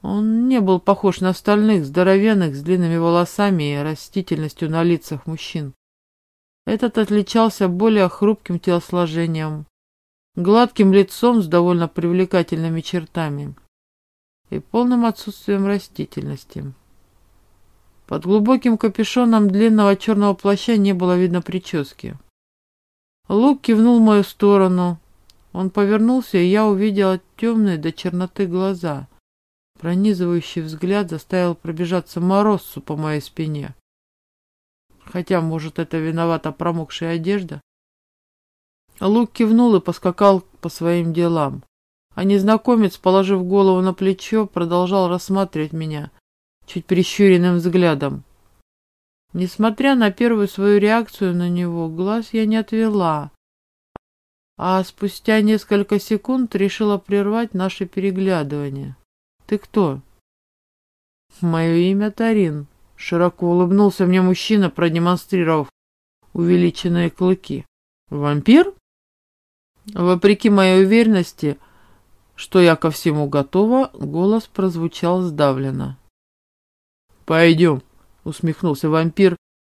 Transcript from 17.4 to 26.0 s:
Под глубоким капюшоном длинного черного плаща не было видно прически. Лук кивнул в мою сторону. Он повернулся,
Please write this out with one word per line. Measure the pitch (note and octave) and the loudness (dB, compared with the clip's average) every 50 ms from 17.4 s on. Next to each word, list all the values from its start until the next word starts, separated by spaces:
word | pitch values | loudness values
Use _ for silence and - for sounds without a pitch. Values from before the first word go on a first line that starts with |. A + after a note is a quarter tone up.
| _ _ _ _ _ _ _ _ _ _ _ _ _ | _ _ _ _ _ _ _ _ _ _ _ _ _
Под | - - D#3+ D#3 | -10 -10 -8 -2
глубоким | F3+ G3 G#3+ G#3 A3 C4 B3+ - B3 A3+ G#3+ | 0 0 2 4 2 2 2 2 0 0 0
капюшоном | - A3 F#3+ - A3 - - B3+ B3 A#3 A3+ A3 G#3 G3+ | 0 -4 -2 -2 -4 -2 0 0 2 2 4 4 2 2
длинного | F#3 G3+ A3 A3+ A3 G#3+ G#3 G3+ G3 | 2 2 2 4 4 4 4 4 2
черного | G3 - - A3 G3+ G3+ G3+ G3 | 2 0 -2 0 2 2 0 0
плаща | F#3 - G3 G3+ G3 - - A#3 | 0 0 0 0 0 0 0 0
не | G#3+ G3+ G3 G3 | 2 2 2 0
было | F3+ F3+ F3+ F3+ F3+ | 0 0 0 2 2
видно | F#3 F3+ E3+ F3+ E3+ | 2 0 0 -2 -4
прически. | - F3 F#3 F3+ - - E3 C#3+ C3+ - _ - - - C#3 _ _ _ _ _ _ _ _ _ _ _ _ _ _ _ _ _ _ _ _ _ _ | -4 -8 -8 -8 -6 -6 -6 -6 -6 -12 _ -14 -14 -14 -14 _ _ _ _ _ _ _ _ _ _ _ _ _ _ _ _ _ _ _ _ _ _
Лук | - G3+ A#3 C#4 C#4+ C#4 - | 0 2 4 4 2 2 0
кивнул | - A3+ G#3+ A3 A#3+ A#3+ A#3 | 0 2 4 6 4 6 6
в | A3 | 6
мою | A3 G#3+ G3+ G3 | 6 6 4 2
сторону. | - - _ - G3+ G3+ G3 F#3+ F#3 F#3 F3+ F3+ F3 F3 E3 _ _ _ _ _ _ _ _ _ _ _ | 0 -4 _ 2 4 4 4 4 2 2 0 -2 -2 -4 -6 _ _ _ _ _ _ _ _ _ _ _
Он | F3+ F#3+ F#3+ | -6 -6 -4
повернулся, | F3+ - G3+ G3 G#3 G#3+ | -2 -2 0 0 2 2